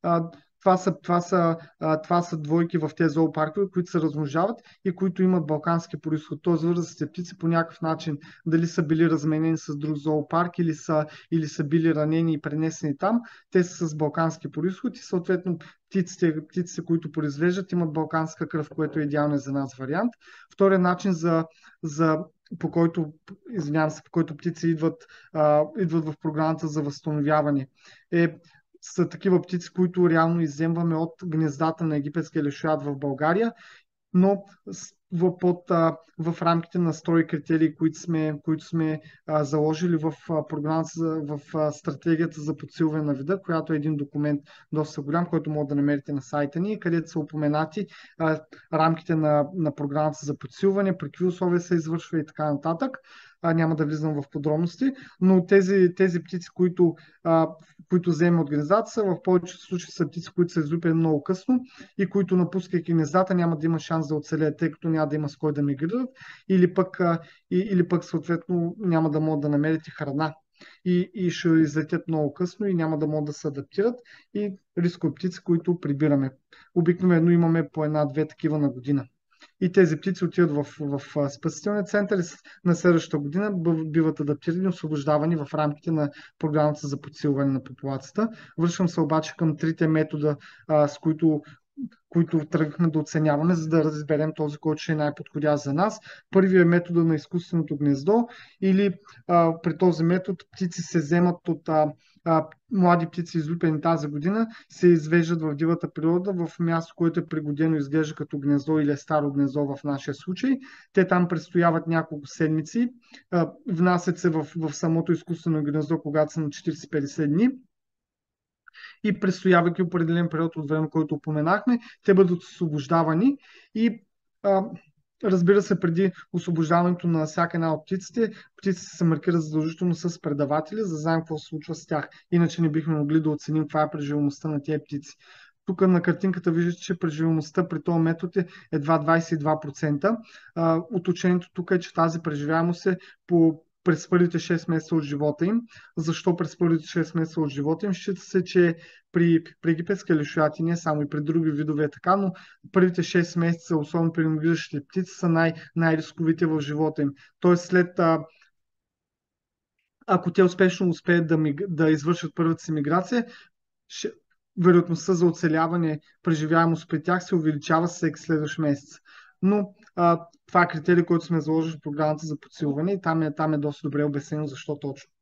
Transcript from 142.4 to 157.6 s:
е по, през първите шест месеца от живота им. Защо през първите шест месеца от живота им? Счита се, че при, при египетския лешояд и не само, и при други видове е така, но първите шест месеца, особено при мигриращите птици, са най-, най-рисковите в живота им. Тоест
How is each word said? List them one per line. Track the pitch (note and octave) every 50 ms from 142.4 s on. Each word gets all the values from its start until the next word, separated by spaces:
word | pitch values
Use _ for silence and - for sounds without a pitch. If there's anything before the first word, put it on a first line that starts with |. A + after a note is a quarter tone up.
| D3 D3 D#3+ E3 E3 F3 F3 E3+ -
е | F#3+ F3+ E3+ - - - _ _ -
по, | F3 E3+ E3 E3 D#3 D3+ _ _ _ _ _
през | - D#3+ D3+ - -
първите | - F3 F3 E3+ E3+ E3
шест | - - F3 E3 - -
месеца | E3 D#3+ D#3+ - E3+
от | D#3+ D3
живота | C#3+ D3 C#3+ D3 D3+ D3 - E3
им. | F#3 A3 A#3 A#3+ - - - - - _ -
Защо | D#3+ D#3+ D#3+ - - F#3 F3
през | F3 F3 D3+ - _
първите | F3+ E3+ E3 D#3+ D#3+ -
шест | - F3 D#3+ D#3 -
месеца | E3+ D#3+ D#3+ - E3+
от | D#3 D3
живота | C3 C#3 C#3 D3 D#3+ D#3+ -
им? | G3+ F#3
Счита | F3+ - - F#3+ F#3+
се, | - - - F#3+ F3+
че | - - F#3 F3 E3+ E3 E3 - - - - _ _
при, | - F3 E3+ E3+ E3 D#3+ D#3+ - - _
при | - E3
египетския | E3 D#3 E3+ F3 G3+ F#3+ - - F3
лешояд | D#3 D3 C#3+ - E3+ D#3 D3+ D3+ -
и | E3
не | E3 E3+ E3
само, | - E3 D3+ D3+
и | D3 C#3+
при | - D3+
други | D3 D3 D#3+ E3+ D#3+ D#3
видове | D3 C#3+ D#3 D3+ D3+ D3 D3+
е | D3
така, | - - - F3+ F#3
но | G3+ G3 F#3+ F3+ - - - - _ _ -
първите | - F#3+ F#3 F#3 F3 F#3 E3
шест | - - F3+ E3+ E3+ -
месеца, | F3 E3+ E3+ E3+ E3 - - E3+ D#3
особено | D3 D3+ - E3+ E3 E3 D#3+
при | E3+ D#3+ D#3+
мигриращите | D#3 D#3 D3+ E3 E3+ D#3+ - - - C#3+ -
птици, | _ - F#3+ F#3 F3 -
са | - - E3+
най-, | E3 E3 E3 E3 E3 D#3+ - - _
най-рисковите | E3 E3 E3 D#3+ D#3 D#3 - - - E3+ D#3+ E3 D#3+ F3
в | D#3+ D#3 D#3
живота | C#3+ C#3 D3+ D3 D#3 D#3 D3 -
им. | D3 C#3 C#3 _ - _ _ _
Тоест | - F3+ F3 F3